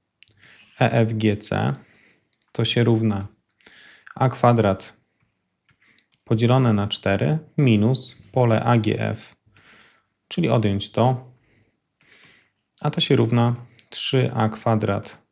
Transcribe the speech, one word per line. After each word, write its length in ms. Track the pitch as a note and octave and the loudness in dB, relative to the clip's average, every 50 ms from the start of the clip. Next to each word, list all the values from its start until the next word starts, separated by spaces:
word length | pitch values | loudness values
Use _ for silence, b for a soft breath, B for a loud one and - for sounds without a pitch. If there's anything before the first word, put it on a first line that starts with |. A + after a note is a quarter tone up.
| _ _ _ _ _ _ b b b b b b b b _ - | _ _ _ _ _ _ b b b b b b b b _ -2
E 120 | B2+ - | 0 2
F 220 | - A#2+ A2+ A2 A2+ | 2 2 0 0 0
G 240 | A2 G#2+ G#2+ G2+ | 0 0 0 0
C 380 | G#2 - - G2+ G2 A2 C3 C#3+ b b b b b b b b b b b b _ - _ | -2 -4 -4 -2 -2 -2 -2 -4 b b b b b b b b b b b b _ -20 _
to 140 | - - A2+ | -6 -4 -4
się 180 | - - A#2+ A#2 | 0 0 2 2
równa 440 | A#2+ A#2 A2 A2+ G#2+ G2+ G2 F#2+ - - _ _ _ _ B B B B B B B B B B B B | 2 2 2 2 0 -2 -2 -6 -10 -14 _ _ _ _ B B B B B B B B B B B B
A 140 | - C3 B2 | -2 -2 -2
kwadrat 640 | - - - A#2+ A#2 A2+ G#2 G2 F#2+ - - - - _ _ _ _ _ _ _ _ _ _ _ _ _ _ _ _ b b b b b b b b _ _ | 0 2 2 4 4 4 2 2 0 -2 -6 -14 -20 _ _ _ _ _ _ _ _ _ _ _ _ _ _ _ _ b b b b b b b b _ _
podzielone 500 | - A#2 A2 A#2 A#2 B2+ C3 B2+ A2+ G#2+ | -4 -2 0 2 2 2 2 2 2 2
na 140 | G2+ G2+ | 0 -2
cztery 520 | G2+ - - - G2+ G2 G2+ B2 - D#3 D#3 - - _ | -4 -6 -4 -2 -2 0 0 0 -2 -2 -4 -6 -6 _
minus 580 | - C#3+ A#2+ G#2+ G#2 G#2 A#2 C3+ - - - - - - - | 0 2 4 4 4 2 2 0 -2 -4 -10 -16 -20 -20 -6
pole 320 | - B2+ B2 A#2 A2+ G#2+ - | -2 0 2 2 2 0 2
A 140 | A#2+ A#2+ | 2 2
G 320 | A2+ G#2+ G#2+ - A#2+ A2 G#2+ | 2 2 0 -2 -2 -4 -6
F, 260 | G#2+ - - - - _ _ _ b b b b b b b b b b b b b _ _ | -6 -8 -12 -18 -20 _ _ _ b b b b b b b b b b b b b _ _
czyli 220 | _ - F#3 E3 B2+ | _ -4 -4 0 0
odjąć 420 | A#2+ A#2+ G#2+ G2+ G2 - - - | 2 2 2 0 -2 -2 -6 -4
to, 400 | - G#2+ A2+ - B2 - - - _ _ _ _ _ _ _ _ _ _ _ _ _ b b b b b b b b b b b b b _ _ _ _ | -2 0 0 0 0 -2 -6 -16 _ _ _ _ _ _ _ _ _ _ _ _ _ b b b b b b b b b b b b b _ _ _ _
a 100 | - D3+ | -6 -4
to 100 | - E3 | -2 -2
się 140 | - - C#3 | 0 0 2
równa 400 | A#2+ A#2 A2+ A#2+ A#2+ A#2 A#2+ A#2+ - B B B B - _ | 2 2 2 2 2 2 0 -2 -4 B B B B -20 _
trzy 420 | - - - - C#3 C3 B2 A#2+ - | -10 -8 -4 -2 0 0 0 -2 -2
A 160 | A2 A2 A2 | -2 -2 -2
kwadrat 720 | A2 - - A#2 A2+ G#2+ A2 G#2 G2+ G#2 - - - - _ _ | -4 -4 -2 -2 0 0 0 -2 -2 -4 -6 -10 -18 -20 _ _